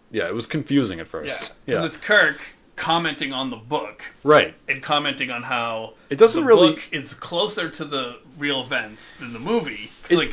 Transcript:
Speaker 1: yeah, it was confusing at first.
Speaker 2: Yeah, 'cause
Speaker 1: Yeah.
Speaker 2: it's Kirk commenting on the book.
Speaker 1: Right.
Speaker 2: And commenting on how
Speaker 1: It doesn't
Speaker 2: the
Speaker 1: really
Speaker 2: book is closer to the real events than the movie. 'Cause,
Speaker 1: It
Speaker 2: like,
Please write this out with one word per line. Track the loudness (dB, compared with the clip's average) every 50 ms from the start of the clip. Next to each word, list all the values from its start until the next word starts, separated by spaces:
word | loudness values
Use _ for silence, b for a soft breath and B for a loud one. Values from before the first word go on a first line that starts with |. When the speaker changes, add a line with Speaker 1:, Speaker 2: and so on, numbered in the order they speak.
| _ _
Speaker 1:
yeah, | -6 -4 -4
it | -4 -4
was | -6 -6
confusing | -6 -6 -6 -2 0 0 2 2 0 -4 -8
at | -10
first. | -12 -12 -10 -8 -6 -6 -6 -6 -8 -12 -12 _
Speaker 2:
Yeah, | -4 -2
'cause | -2 -2
Speaker 1:
Yeah. |
Speaker 2:
it's | -4 -6
Kirk | -6 0 2 4 4 4 4 0 -4 -10 -18 -20 _ _ _ _
commenting | -6 -2 0 0 0 0 -2 -4 -4 -6 -6 -4
on | -6 -6 -6
the | -8
book. | -10 -8 -6 -6 -6 -6 -8 -12 -16 -18 -20 -14 _ 4
Speaker 1:
Right. | 6 8 8 6 4 -2 -8 _ -6
Speaker 2:
And | -6 -4 -2
commenting | -2 -2 0 0 -2 -4 -4 -6 -6
on | -6 -8
how | -6 -4 -2 -2 -2 -2 -4 -6 -8 -10 -14 _ _ -4
Speaker 1:
It | 4 6
doesn't | 6 6 6 4
Speaker 2:
the | 6
Speaker 1:
really | 8 8 8 8 6 4
Speaker 2:
book | 2 -6 -8
is | -8 -8 -8 -10 -14
closer | -14 -10 -6 -2 -2 -2 -2 -2 -6 -6 -6
to | -8 -10 -8
the | -6 -4 -4 -4 -6 -10 -14 -20 -20 -10
real | -6 -4 -4 -4 -4
events | -4 -4 -4 -4 -4 -6 -12 -18 -20 -20 -16
than | -14 -14 -12 -12
the | -8
movie. | -4 -2 -2 0 -2 -4 -8 -12 -14 -16 -18 -12 -2
'Cause, | 2
Speaker 1:
It | 2
Speaker 2:
like, | 4 4 2